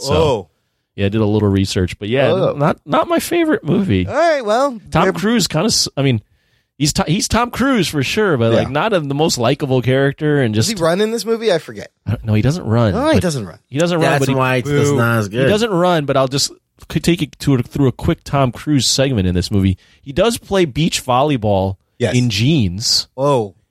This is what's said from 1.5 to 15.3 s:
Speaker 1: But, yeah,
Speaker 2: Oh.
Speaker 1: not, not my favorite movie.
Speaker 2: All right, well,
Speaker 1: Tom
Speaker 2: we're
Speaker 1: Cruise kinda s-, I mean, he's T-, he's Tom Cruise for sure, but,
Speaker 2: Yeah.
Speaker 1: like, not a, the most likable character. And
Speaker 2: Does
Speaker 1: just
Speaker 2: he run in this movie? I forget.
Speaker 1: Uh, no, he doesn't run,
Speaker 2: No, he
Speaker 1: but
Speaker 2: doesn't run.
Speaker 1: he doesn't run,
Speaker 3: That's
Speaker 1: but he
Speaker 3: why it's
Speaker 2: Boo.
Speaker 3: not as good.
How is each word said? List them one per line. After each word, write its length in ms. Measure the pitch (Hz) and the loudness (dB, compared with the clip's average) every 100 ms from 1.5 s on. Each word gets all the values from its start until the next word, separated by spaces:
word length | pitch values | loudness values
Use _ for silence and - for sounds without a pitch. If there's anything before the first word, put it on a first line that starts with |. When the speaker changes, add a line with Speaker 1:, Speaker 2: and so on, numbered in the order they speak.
| 98 98 104 90 - | 2 0 0 -2 -4
Speaker 1:
But, 100 | 104 | -4
yeah, 220 | 123 131 | 0 2
Speaker 2:
Oh. 220 | 185 170 147 | 2 0 0
Speaker 1:
not, 220 | 147 - - | -2 -2 -2
not 220 | 294 330 | -2 0
my 120 | 330 | -2
favorite 440 | - 349 320 302 | -2 -2 0 0
movie. 420 | 156 - 190 98 92 | 0 -2 2 0 0
Speaker 2:
All 60 | |
right, 280 | 254 339 294 | 0 0 0
well, 340 | 214 226 285 226 196 | 0 0 0 -4 -4
Speaker 1:
Tom 140 | 156 190 | 0 0
Speaker 2:
we're 80 | |
Speaker 1:
Cruise 340 | 170 196 233 170 | 0 0 0 0
kinda 200 | 151 220 | -2 -2
s-, 200 | - - - | -2 -2 -2
I 60 | |
mean, 200 | 135 113 - _ _ _ _ _ | 0 0 -4 _ _ _ _ _
he's 160 | 147 | -2
T-, 100 | - 190 | 0 -2
he's 200 | 185 - | -2 0
Tom 220 | 214 240 | 0 -2
Cruise 360 | - 262 240 160 | -2 0 2 0
for 160 | 151 | -2
sure, 340 | 127 - 208 135 | -2 0 0 2
but, 140 | 113 | 2
Speaker 2:
Yeah. 60 | 113 | 2
Speaker 1:
like, 100 | 113 | 0
not 240 | 139 208 | -2 0
a, 60 | 190 | -2
the 160 | 143 139 | -2 -2
most 220 | 160 - | -2 0
likable 440 | 117 147 139 127 | 0 -2 0 0
character. 600 | 127 131 139 139 151 143 | 2 0 0 -2 -2 0
And 120 | 123 | 0
Speaker 2:
Does 140 | 107 165 | 0 0
Speaker 1:
just 100 | 214 | 0
Speaker 2:
he 40 | |
run 160 | 160 180 | 0 0
in 100 | 214 | -2
this 140 | 233 202 | -2 -4
movie? 260 | 226 220 | -2 0
I 60 | 170 | -2
forget. 340 | - 104 - _ - | -2 -14 -16 _ -8
Speaker 1:
Uh, 100 | - | -6
no, 100 | 110 | 0
he 80 | 107 | 0
doesn't 240 | 131 175 - | 2 -2 -2
run, 280 | 113 113 | 0 2
Speaker 2:
No, 140 | 135 302 | 2 2
he 60 | 262 | 2
Speaker 1:
but 60 | |
Speaker 2:
doesn't 240 | 180 143 98 | 0 -4 -10
run. 140 | - _ | -16 _
Speaker 1:
he 100 | 131 | -2
doesn't 200 | 175 175 | 0 2
run, 100 | 139 | 0
Speaker 3:
That's 80 | 139 135 | 2 0
Speaker 1:
but 40 | |
he 60 | 131 | 0
Speaker 3:
why 200 | 131 127 | 0 0
it's 100 | 131 | 0
Speaker 2:
Boo. 260 | 143 143 139 | 0 2 2
Speaker 3:
not 220 | 117 117 | 2 0
as 80 | |
good. 140 | 101 | -2